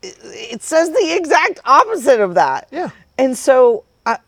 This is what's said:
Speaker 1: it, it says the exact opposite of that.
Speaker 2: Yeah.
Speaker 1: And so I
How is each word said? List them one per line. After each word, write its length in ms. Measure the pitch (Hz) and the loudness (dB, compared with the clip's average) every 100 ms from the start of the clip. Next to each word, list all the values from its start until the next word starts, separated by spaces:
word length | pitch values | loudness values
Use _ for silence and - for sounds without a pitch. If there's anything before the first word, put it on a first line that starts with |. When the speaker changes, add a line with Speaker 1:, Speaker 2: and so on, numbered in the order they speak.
Speaker 1:
it, 140 | 190 180 | -20 -20
it 380 | - - 233 233 | -20 -18 -14 -14
says 280 | - 320 330 | -4 -2 0
the 260 | 320 349 339 | 0 0 -2
exact 460 | 330 330 427 - - | 0 0 0 -6 2
opposite 540 | 277 440 427 254 247 | 2 4 -2 2 2
of 140 | 196 175 | 2 0
that. 320 | 147 131 - | 0 -2 -8
Speaker 2:
Yeah. 180 | 285 330 - _ - | -10 -10 -12 _ -4
Speaker 1:
And 200 | 262 254 | -2 -2
so 460 | - 262 247 233 _ _ - | 2 4 4 2 _ _ -8
I 120 | 226 | -8